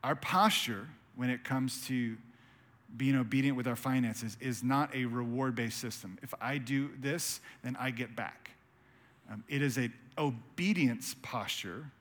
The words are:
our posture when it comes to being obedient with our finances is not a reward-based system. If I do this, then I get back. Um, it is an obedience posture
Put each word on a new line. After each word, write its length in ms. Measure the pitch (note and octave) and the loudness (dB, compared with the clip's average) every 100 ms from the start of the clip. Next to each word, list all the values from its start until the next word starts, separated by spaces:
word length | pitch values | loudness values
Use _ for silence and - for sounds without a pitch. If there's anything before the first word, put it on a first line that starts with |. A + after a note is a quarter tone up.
our 140 | B2+ D3 | 0 -2
posture 720 | - F#3 G#3+ - - G#2 D3+ - - - | 2 6 6 6 0 -4 -6 -16 -18 -2
when 120 | B2 | 0
it 140 | B2 | 0
comes 420 | - C3 C3 - - | 0 0 0 -2 -2
to 280 | B2+ A#2 A2+ - - - - - - - A#2 | 0 0 -4 -12 -20 -20 -20 -20 -20 -18 0
being 200 | C3+ C3+ | 4 4
obedient 420 | A#2 C3+ C3+ B2+ | 4 4 4 2
with 100 | B2 | 0
our 80 | A#2 | 0
finances 640 | C3 C3 A#2+ G#2+ A2+ G#2 | 2 2 2 0 -6 -6
is 240 | C3 A#2 | -4 0
not 300 | B2 C3+ C#3+ C3+ | 2 4 2 0
a 80 | B2 | 0
reward-based 720 | A#2+ A#2+ A#2+ C3 B2 A#2 A2+ | 0 -2 0 0 0 -2 -2
system. 400 | A#2+ - F#2+ F#2 | -6 -8 -10 -12
If 120 | - - | -10 -6
I 180 | C#3+ C#3+ | -4 -4
do 340 | A#2+ C#3 C#3 - | 0 0 0 -2
this, 420 | C3+ E3 - - - - | -2 -2 -2 -4 -10 -10
then 120 | B2+ B2+ | -8 -4
I 140 | C3 | -2
get 240 | A#2+ B2 A#2+ | -2 -6 -4
back. 360 | G#2 - - - _ _ - - - _ - | -8 -8 -20 -20 _ _ -20 -20 -20 _ -14
Um, 140 | G#2+ - | -12 -4
it 120 | C#3+ | 0
is 160 | C#3 B2+ | 2 2
an 160 | A#2+ - - - | -2 -4 -12 -2
obedience 960 | D3 A#2 - - F3+ F3+ C3+ A#2 - - | 0 -2 -8 -2 2 4 4 2 -6 -10
posture 680 | - B2 G2 - G2 F2 D3+ - | -6 -6 -4 -6 -6 -8 -12 -16